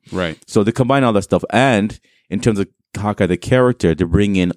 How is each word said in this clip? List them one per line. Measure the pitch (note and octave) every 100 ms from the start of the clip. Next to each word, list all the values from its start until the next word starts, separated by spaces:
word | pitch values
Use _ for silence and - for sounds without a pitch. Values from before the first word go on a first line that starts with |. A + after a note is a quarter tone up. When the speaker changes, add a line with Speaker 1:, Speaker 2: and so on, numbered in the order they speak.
| -
Speaker 1:
Right. | F2+ F2 D#2 -
Speaker 2:
So | A2+
they | G2+
combine | A#2 B2 C#3
all | B2+
that | G2+
stuff. | F#2 F2+ -
And | G#2+ C3+ A2 G#2 - _ _ -
in | G2
terms | A#2+ G2+
of | F#2+ _ _ -
Hawkeye, | G#2 G#2 F#2
the | F2+
character, | - B2+ B2+ A#2+ F2+ D#2
they | F2
bring | F2 G#2 F#2+
in | F2+